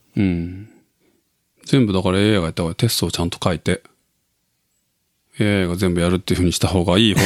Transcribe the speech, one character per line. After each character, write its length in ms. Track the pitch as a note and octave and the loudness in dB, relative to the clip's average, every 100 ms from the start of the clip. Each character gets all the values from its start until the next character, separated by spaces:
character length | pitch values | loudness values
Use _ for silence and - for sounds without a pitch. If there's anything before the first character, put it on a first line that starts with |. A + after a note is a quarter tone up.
| _ - | _ -2
う 60 | |
ん。 480 | G2 F2 F2 F#2+ G#2+ _ _ _ _ _ _ _ _ _ - | 0 0 -6 -10 -18 _ _ _ _ _ _ _ _ _ 0
全 180 | C#3+ | 2
部 80 | G#2+ | 2
だ 100 | F#2+ | 2
か 80 | F#2 | 0
ら 80 | F#2+ | 2
エ 40 | |
ー 120 | G#2 G#2 | 2 0
ア 0 | |
イ 0 | |
が 60 | |
や 60 | E2 | -2
っ 20 | |
た 80 | - | -4
方 60 | E2+ | -6
が 20 | |
い 20 | |
い。 40 | E2+ | -2
テ 120 | A#2 | -2
ス 80 | - | -2
ト 100 | E2+ | -4
を 40 | |
ち 100 | - | -2
ゃ 40 | E2 | -4
ん 40 | |
と 80 | - | -2
書 100 | F#2+ | -2
い 60 | D#2+ | -2
て、 240 | - F2+ - _ _ _ _ _ _ _ _ _ _ _ _ _ _ - | -2 -4 -6 _ _ _ _ _ _ _ _ _ _ _ _ _ _ -4
エ 20 | |
ー 180 | G#2 G2+ | 0 0
ア 20 | |
イ 40 | F2 | 0
が 80 | F2 | 0
全 180 | F#2+ | 0
部 60 | F2 | 0
や 80 | F2 | 0
る 80 | F2+ | 0
っ 40 | |
て 140 | - | 0
い 20 | - | 0
う 0 | |
風 100 | F2 | 0
に 60 | |
し 60 | - | 0
た 100 | E2 | 0
方 160 | F#2 | 0
が 140 | E2+ F#2 | 2 2
い 120 | A2+ | 2
い 40 | |
法 60 | F2+ | 2